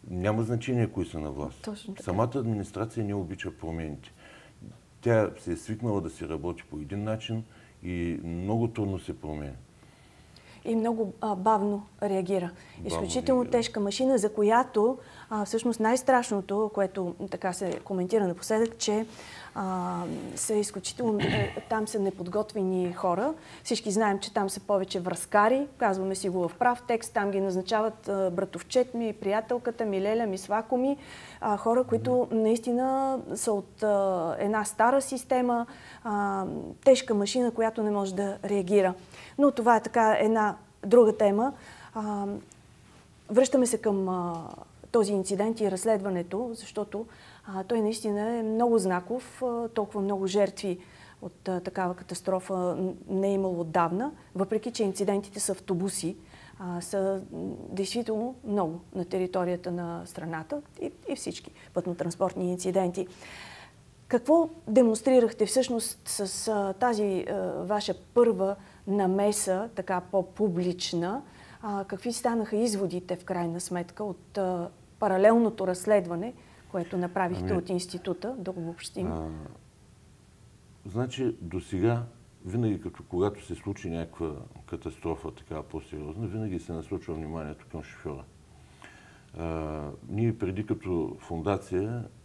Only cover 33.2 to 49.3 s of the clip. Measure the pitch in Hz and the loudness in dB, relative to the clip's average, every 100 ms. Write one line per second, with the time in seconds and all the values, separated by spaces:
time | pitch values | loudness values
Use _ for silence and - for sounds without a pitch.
33.2 | - 196 - 208 185 - 214 202 196 185 | -4 -4 0 0 -2 -2 2 4 4 2
34.2 | 165 - 202 214 208 - 220 269 269 254 | -2 0 0 0 -2 4 4 6 2 -6
35.2 | - 254 247 233 233 - - - 233 208 | 0 2 2 0 -2 -10 -20 -12 -4 0
36.2 | 202 196 185 - - - 269 254 - 208 | 0 -2 -4 -6 -10 4 8 8 6 0
37.2 | 202 254 240 226 220 226 214 208 196 185 | 2 2 2 2 0 2 0 2 0 -2
38.2 | 202 196 196 202 175 202 185 185 - - | -2 -4 -2 -2 4 6 6 2 -12 -20
39.2 | - - 285 269 233 226 226 240 220 - | -12 4 4 6 6 6 4 4 6 6
40.2 | 214 226 214 185 - _ 202 233 220 214 | 4 4 2 -2 -12 _ 6 10 10 8
41.2 | 208 202 254 277 - - - 226 208 202 | 4 6 0 -2 -16 -20 -12 -8 -4 -4
42.2 | 202 202 - - - - - - - - | -4 -8 -12 -20 -20 -20 -20 -20 -20 -20
43.2 | - 220 254 269 240 220 220 196 190 185 | 2 4 6 4 4 2 2 2 0 -2
44.2 | 175 165 - - - - - 233 202 202 | -2 -4 -8 -14 -18 -20 0 2 4 2
45.2 | 190 196 220 226 208 185 220 214 196 180 | 0 0 0 2 0 2 2 2 2 -2
46.2 | 175 196 247 226 - - 208 202 226 - | -2 -4 -6 -8 -10 -8 -6 -6 -10 -14
47.2 | - - - 190 185 233 214 226 214 202 | -20 -20 -10 -8 0 2 2 0 -2 0
48.2 | 214 233 220 220 240 226 190 180 180 247 | 0 -2 0 2 4 4 4 0 -2 -6
49.2 | - | -6